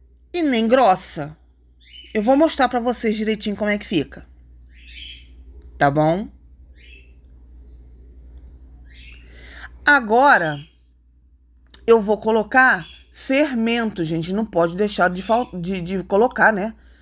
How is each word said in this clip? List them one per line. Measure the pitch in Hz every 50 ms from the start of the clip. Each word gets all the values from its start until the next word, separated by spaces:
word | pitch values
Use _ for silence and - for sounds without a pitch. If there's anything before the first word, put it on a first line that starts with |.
| _ _ _ _ _ _ -
e | 359 330
nem | 294 262 226 220
grossa. | 226 233 269 254 208 185 180 - - - - 147 147 156 - _ _ _ _ _ _ _ _ _ - - - - - -
Eu | 214 202
vou | 220 269
mostrar | 277 320 320 - - 262 247
pra | - 247
vocês | 226 247 240 - - 226 214
direitinho | 214 220 208 220 214 - 220 202
como | 202 214 208
é | 208
que | 208 208
fica. | - 214 165 135 - - - - - - - - - - - - - - - - - - - - - - - - - - - - - - - - - -
Tá | - 143 143
bom? | 139 151 151 156 165 190 226 269 - - _ - - - - - - - - - - - - - - - - - - - - - - - - - - - - - - - - - - - - - - - - - - - - - - - - - - - - - - - - - - - - - - - - - - - -
Agora, | - 294 277 240 208 214 240 269 285 262 202 170 156 147 143 147 - _ _ _ _ _ _ _ _ _ _ _ _ _ _ _ _ _ _ _ _ - - -
eu | - 226 226
vou | 202 202 214
colocar | 202 - 214 220 226 208 214 - 269 254 254 220 180 160 - - - - _ -
fermento, | - - - 269 269 302 294 262 233 226 226 233 240 226 214 190 - 170
gente. | 156 165 160 165 175 190
Não | 208 226
pode | 220 - 175 170 170 170
deixar | 180 208 208 208 - 180 180
de | 180 180 185
fal-, | - 226 233 247 - - 180
de, | 170 175 196 185
de | 170 170 190 190 175
colocar, | - - 196 226 254 - - 185 202 220
né? | 196 190 226 220 - _ - - _